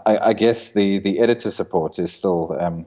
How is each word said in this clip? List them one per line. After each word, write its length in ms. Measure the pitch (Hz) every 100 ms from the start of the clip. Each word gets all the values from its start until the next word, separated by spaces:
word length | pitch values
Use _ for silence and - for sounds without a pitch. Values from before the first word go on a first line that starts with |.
| 110
I, 220 | 107 113
I 40 |
guess 360 | 110 113 117 -
the, 300 | 104 101 98
the 180 | 98 90
editor 320 | 117 117 107
support 480 | - - 92 78 -
is 140 | 85
still, 440 | - 98 87 82 73
um, 260 | 87 82